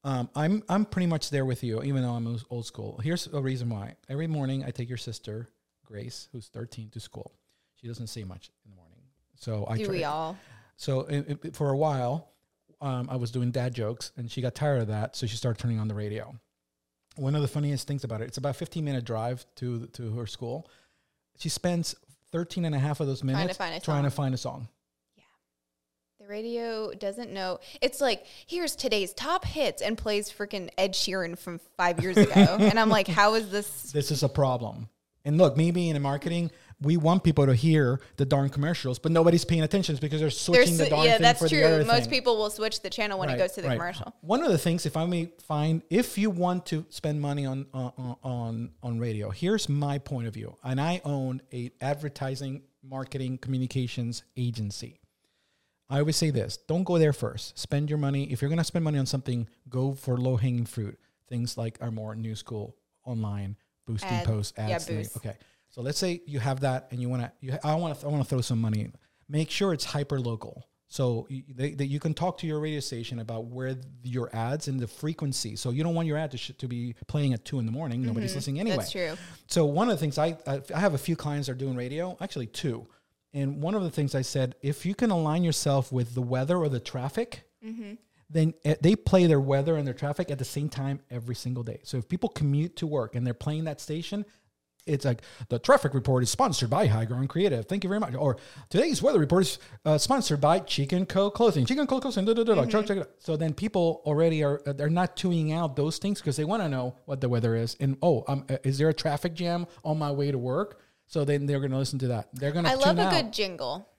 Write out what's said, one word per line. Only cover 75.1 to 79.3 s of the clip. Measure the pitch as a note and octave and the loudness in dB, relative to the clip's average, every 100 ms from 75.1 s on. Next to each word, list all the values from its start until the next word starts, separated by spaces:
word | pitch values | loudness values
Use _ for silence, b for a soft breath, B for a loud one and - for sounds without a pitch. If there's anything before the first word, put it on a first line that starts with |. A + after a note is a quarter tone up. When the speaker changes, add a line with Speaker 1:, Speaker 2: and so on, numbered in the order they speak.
| D#3+ C#3+ C3 A2 | -4 -4 -4 -6
Speaker 1:
So | G#2+ B2+ | -4 -4
you | B2 | -2
don't | E3 | 0
want | E3 E3 | 0 0
your | D3 | -2
ad | D#3 | -4
to | B2+ | -6
sh-, | - - | -10 -8
to | B2+ | -6
be | A#2+ A#2+ A#2 - | -4 -6 -8 -4
playing | D3+ C#3+ | 0 2
at | A#2+ | 2
two | - C3+ | -2 -2
in | A2+ | -2
the | |
morning. | B2+ D#3+ A#2+ | -2 -4 -2
Nobody's | B2 A#2 F#3+ | 0 0 -2
Speaker 2:
Mm-hmm. | C#3+ | -4
Speaker 1:
listening | C#3+ C#3 | -4 -2
anyway. | A3 A#3 | 0 0
Speaker 2:
That's | - | -2
true. | F#3+ E3+ E3+ B | -4 -4 -6 B